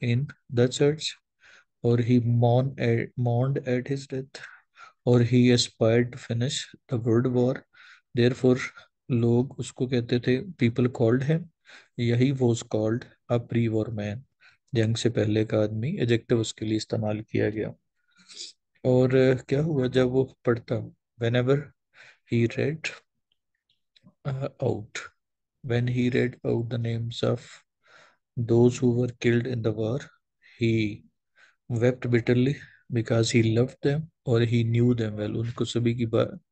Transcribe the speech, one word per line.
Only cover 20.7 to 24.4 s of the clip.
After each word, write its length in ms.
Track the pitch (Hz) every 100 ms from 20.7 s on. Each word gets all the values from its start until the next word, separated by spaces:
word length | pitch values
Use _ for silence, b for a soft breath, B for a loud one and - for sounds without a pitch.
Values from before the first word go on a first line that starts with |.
| 113 113 - _ -
whenever 380 | 117 123 123 139 147 _ _ B B B -
he 180 | 120 117 120
read, 280 | 123 160 - - _ _ _ _ _ _ _ _ _ _ - _ 143
अ, 220 | 131